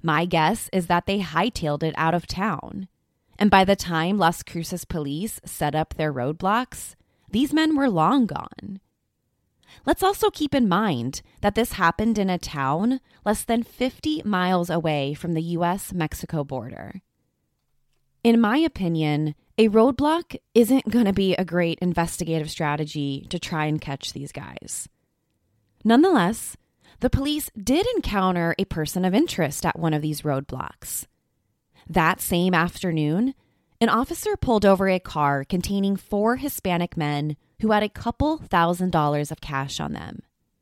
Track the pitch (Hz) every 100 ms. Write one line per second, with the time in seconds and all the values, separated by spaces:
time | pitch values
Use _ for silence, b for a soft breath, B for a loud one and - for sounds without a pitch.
0 | 160 156 180 165 156 - - 185 170 175
1 | - 202 170 160 226 - 156 143 160 -
2 | 165 170 - 180 208 156 - 202 190 _
3 | _ _ _ - 208 190 190 196 170 160
4 | 170 208 170 170 - 170 165 180 - 165
5 | 143 147 220 - - - 147 156 160 -
6 | 156 131 127 156 190 220 254 - - -
7 | _ _ - 214 277 302 320 294 269 175
8 | 160 277 220 - - - - 196 _ _
9 | _ _ _ _ _ _ b b - 330
10 | 381 403 427 - 294 277 220 180 220 127
11 | 117 - b b 202 220 240 - 170 -
12 | 226 214 190 175 - 147 135 156 226 262
13 | b b 208 208 - 233 233 - 254 -
14 | 311 302 208 185 180 185 175 170 160 147
15 | 139 151 175 160 165 170 170 196 - 185
16 | 156 - - 160 143 131 104 - - 190
17 | _ _ _ _ _ _ _ _ _ _
18 | _ _ 233 233 220 262 330 - 180 165
19 | 151 147 151 - _ - 220 220 247 247
20 | 294 330 - - _ 233 226 269 - 226
21 | 202 190 190 180 180 170 170 160 180 170
22 | 165 - 156 160 151 - 151 147 151 151
23 | 139 139 - 175 - 160 151 151 - 139
24 | - - 143 - 85 - - - - _
25 | _ _ _ _ _ _ _ _ 214 240
26 | 370 285 175 226 - - _ _ b b
27 | 247 269 285 302 - - 196 302 466 440
28 | - 202 185 175 170 - 196 170 151 185
29 | 185 202 330 - 147 - 180 - 165 151
30 | 151 147 151 139 139 131 - - - -
31 | - _ _ _ _ _ _ b b 170
32 | 160 - - 180 185 165 170 - 185 160
33 | 151 170 254 - _ _ _ - 233 226
34 | 269 339 427 403 - 220 196 190 190 185
35 | - 156 143 139 139 196 - 202 196 196
36 | - 208 214 254 277 - 190 175 175 -
37 | 147 147 151 151 _ - 220 208 208 -
38 | 233 - 294 320 - 180 170 175 185 170
39 | 147 147 147 156 - 139 135 - - -
40 | 78 - - _ _ _